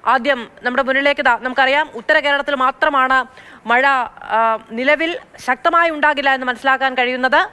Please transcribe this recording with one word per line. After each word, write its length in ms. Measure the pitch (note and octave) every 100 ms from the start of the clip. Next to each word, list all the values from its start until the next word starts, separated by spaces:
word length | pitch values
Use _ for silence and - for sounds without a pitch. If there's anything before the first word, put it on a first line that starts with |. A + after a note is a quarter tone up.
| -
ആദ്യം 400 | B3 A#3+ C4 G#3 -
നമ്മുടെ 200 | B3 B3
മുന്നിലേക്ക് 380 | C4 C4+ C#4+ C#4+
ദാ 160 | C4+ A#3
നമുക്കറിയാം, 480 | B3 B3+ C4 C#4 D#4
ഉത്തര 260 | A#3 A3 D#4
കേരളത്തിൽ 360 | C#4+ C#4+ C#4+ C#4
മാത്രമാണ് 680 | B3+ C4 D4+ C#4+ C4 C4 B3+ - - - A3
മഴ, 200 | A#3+ C#4 C4+ A#3+ - - A3
ആ, 240 | A3+ A3 -
നിലവിൽ 460 | A3+ C4 D4 E4 F4 - - -
ശക്തമായി 420 | B3+ E4+ E4+ E4+
ഉണ്ടാകില്ല 400 | D4+ D4 C#4+ C#4
എന്ന് 140 | C4+ B3+
മനസ്സിലാക്കാൻ 460 | B3 C4+ C4 C4+ B3+
കഴിയുന്നത്. 500 | B3 B3+ B3+ D4 G4